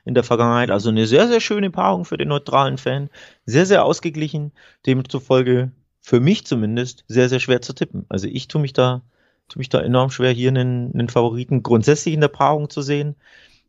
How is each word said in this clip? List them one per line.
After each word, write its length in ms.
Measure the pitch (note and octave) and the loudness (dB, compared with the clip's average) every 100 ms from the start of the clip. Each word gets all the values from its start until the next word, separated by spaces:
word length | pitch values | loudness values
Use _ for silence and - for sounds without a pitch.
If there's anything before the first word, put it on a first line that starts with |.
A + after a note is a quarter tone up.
in 120 | - B2 | -2 0
der 100 | A#2 | 0
Vergangenheit. 440 | A#2 A#2+ A#2+ A#2+ | 2 2 2 0
Also 200 | G2 A2 | -2 0
eine 180 | A2 A2 | 0 2
sehr, 220 | C3+ A#3 | 4 4
sehr 100 | A#3 | 2
schöne 300 | - G#3 G3 | 0 -4 -4
Paarung 340 | E3+ F#3 F#3 | -2 -2 -2
für 140 | F3 D#3 | -4 -6
den 100 | D3 | -4
neutralen 500 | C#3+ - C3+ C3+ C3+ | -4 0 0 0 -2
Fan. 320 | C3+ C3+ C#3+ - - _ - | -4 -4 -8 -14 -20 _ -2
Sehr, 200 | B2+ F#3 | 2 4
sehr 200 | F#3 - | 4 4
ausgeglichen. 640 | E3 E3+ D3+ D#3 D#3 D3 _ _ _ - | 0 -4 -6 -6 -6 -8 _ _ _ -2
Demzufolge 840 | C3 B2+ C3+ - C3 B2+ B2 B2+ - _ _ | 0 0 -8 0 2 2 0 0 -8 _ _
für 180 | - B2 | 0 2
mich 260 | C#3 G#3+ - | 4 0 -2
zumindest 600 | B2 G#2+ A#2 B2 - - | -4 -2 -4 -6 -10 -4
sehr, 220 | A2+ B2+ | 2 2
sehr 100 | B2+ | 2
schwer 220 | - B2 | 0 -2
zu 100 | A#2+ | -2
tippen. 340 | C3+ - - - | -8 -6 -8 -8
Also 180 | G2 G2+ | -8 -6
ich 220 | B2+ - | -10 -6
tue 100 | D#3 | -4
mich 140 | C#3 | -2
da, 280 | C3 B2+ B2+ - _ _ _ _ | 0 0 0 -8 _ _ _ _
tue 100 | - | -12
mich 80 | C3 | -4
da 140 | - | -2
enorm 280 | - B2+ C3 | 0 0 0
schwer, 220 | - B2+ | 0 0
hier 180 | A#2+ B2+ | 0 0
einen, 440 | C3 B2+ B2 A#2+ | 0 -2 -4 -6
einen 160 | - A#2+ | -4 -2
Favoriten 540 | B2 A#2 A#2 B2+ C3 | 0 0 -2 -2 -2
grundsätzlich 500 | G#2+ A#2 A2+ D3+ F3 | 2 2 4 2 0
in 80 | D#3 | 0
der 80 | D3 | 0
Paarung 400 | - C#3+ D3+ D3 | 2 0 0 -4
zu 120 | - | -8
sehen, 340 | C#3 D3 D3 D3 _ _ _ _ | -4 -2 -4 -8 _ _ _ _